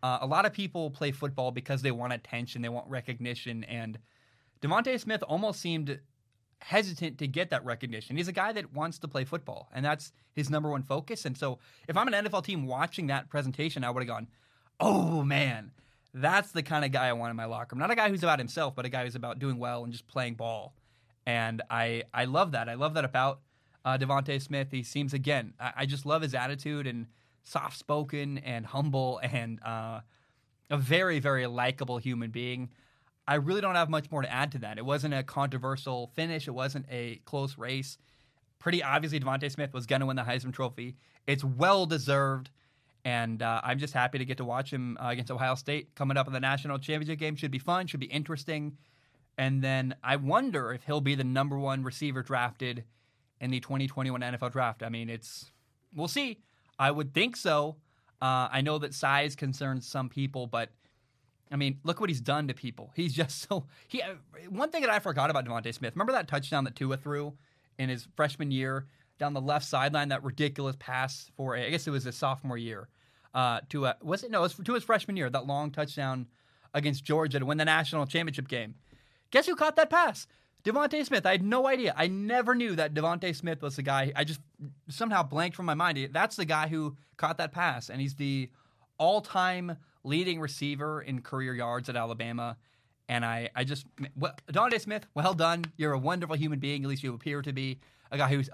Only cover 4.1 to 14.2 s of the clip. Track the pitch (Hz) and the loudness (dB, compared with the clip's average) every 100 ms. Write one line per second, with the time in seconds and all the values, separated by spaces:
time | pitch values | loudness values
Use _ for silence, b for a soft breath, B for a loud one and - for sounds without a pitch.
4.1 | b b b b b 143 196 254 254 208 | b b b b b 0 2 2 0 0
5.1 | 220 - 165 214 - 175 160 143 - _ | -2 0 0 0 -2 -2 -2 -2 -6 _
6.1 | _ _ _ _ _ - 202 196 165 165 | _ _ _ _ _ 2 2 2 -2 -6
7.1 | 117 143 151 180 131 123 117 123 110 - | -4 -2 -2 0 0 -2 -4 -4 -8 -6
8.1 | 139 175 180 202 214 160 147 160 165 147 | -4 -2 -2 -2 -2 -6 -6 -6 -6 -6
9.1 | 139 131 165 - - - 131 143 151 - | -4 -2 -4 -8 -14 -10 -2 0 0 -4
10.1 | b b - 139 151 151 143 135 139 156 | b b -4 0 0 0 -2 -2 -4 -4
11.1 | 226 147 131 143 123 B B B 165 254 | -6 -4 -2 -4 -4 B B B 2 4
12.1 | 202 208 196 190 175 131 127 170 - 147 | 2 2 0 -2 -2 -2 -2 -2 -2 -2
13.1 | 139 - 147 135 127 156 143 123 123 120 | -2 -2 -2 -2 -2 -4 -2 -4 -2 -4
14.1 | 113 | -6